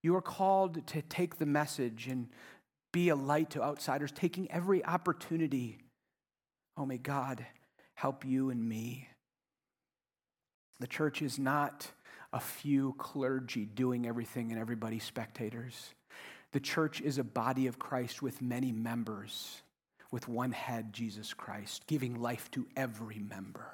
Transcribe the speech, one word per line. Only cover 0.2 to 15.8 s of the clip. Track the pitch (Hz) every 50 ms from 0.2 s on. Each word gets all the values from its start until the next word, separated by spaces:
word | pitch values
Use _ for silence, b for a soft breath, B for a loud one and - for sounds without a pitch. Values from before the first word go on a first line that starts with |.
called | 180 - - - 190 190 196 190 190 180 165 165 151
to | - - 160
take | 143 - - - 180 165 - -
the | 160
message | 147 143 147 151 147 - - 131 120 113 113 113
and | 127 131 127 120 117 B B B B B B B B _ _ _ _ -
be | 175 175 175
a | 156
light | 139 139 139 147 156 160 156
to | - 147 117
outsiders, | 143 147 - - - 131 143 147 139 -
taking | - - 170 - 185 190 -
every | - 170 175 190 196 180 -
opportunity. | - 170 175 - 180 160 - - - 165 165 160 147 135 131 123 113 107 - - _ _ _ _ _ _ _ _ _ _ _ _ _ _ _ _ _ _
Oh, | 151 143
may | 131 131 120
God | 123 143 143 139 127 135 131 110 120 - - b b b b b b b b
help | - - 135 - - -
you | 131 131 131 131 135
and | 127 120 113 117
me. | 110 110 113 120 123 131 131 - - _ _ _ _ _ _ _ _ _ _ _ _ _ _ _ _ _ _ _ _ _ _ _ _ _ _ _ _ _ _ _ _ - 123
The |
church | 120 - - 156 147 143 -
is | 156 135 - 139
not | 139 131 143 147 143 139 - - - - - B B B B B B B -
a | 120
few | - - - - - 143 143 135 135 131 135
clergy | - - - - 143 131 127 135 131 127 117 - 120 104
doing | 107 104 117 127 127 123 120 120
everything | 117 117 120 113 - - 123 117 113
and | 117 113
everybody | 113 110 120 110 113 110 113 113
spectators. | - - - 117 110 107 - - 117 107 113 117 120 127 - -